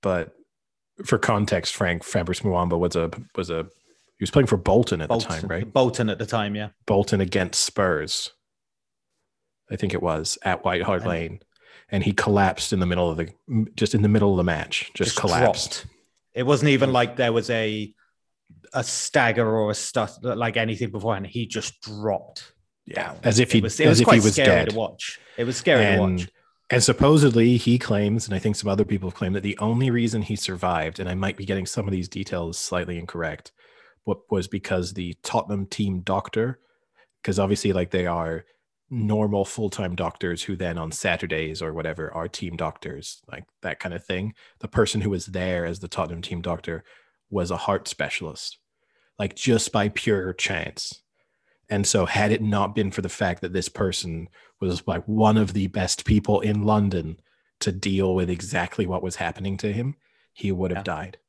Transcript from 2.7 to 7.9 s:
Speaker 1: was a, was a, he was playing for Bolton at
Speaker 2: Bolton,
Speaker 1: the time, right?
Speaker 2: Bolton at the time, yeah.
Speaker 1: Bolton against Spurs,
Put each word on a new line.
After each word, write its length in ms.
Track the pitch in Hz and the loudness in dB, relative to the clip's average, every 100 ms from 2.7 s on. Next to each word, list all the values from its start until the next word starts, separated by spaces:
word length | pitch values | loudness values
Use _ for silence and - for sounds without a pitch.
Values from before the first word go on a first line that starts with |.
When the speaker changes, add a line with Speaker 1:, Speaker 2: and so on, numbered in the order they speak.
| 85 | 2
Speaker 1:
was 160 | 87 | 2
a, 160 | 87 82 82 - | 0 -2 -4 -10
was 160 | - 87 | -8 -4
a, 140 | 82 | -4
he 580 | 82 _ _ _ _ _ | -6 _ _ _ _ _
was 80 | 98 | 0
playing 160 | 143 127 | 2 4
for 100 | 95 | 2
Bolton 440 | - 117 120 87 | 4 4 4 0
at 80 | 78 | 0
Speaker 2:
Bolton, 200 | 117 110 | -2 -2
Speaker 1:
the 120 | 82 | -6
time, 80 | 92 | -4
right? 240 | 82 110 | -4 0
Speaker 2:
Bolton 360 | 135 127 123 113 | 2 2 2 -2
at 120 | 95 | -2
the 60 | 107 | -2
time, 280 | 117 104 | -2 -2
yeah. 140 | 104 107 _ - | -4 -8 _ 2
Speaker 1:
Bolton 340 | 101 101 101 | 2 4 2
against 440 | 95 98 90 - | 2 0 0 0
Spurs, 680 | - - 95 | -2 0 2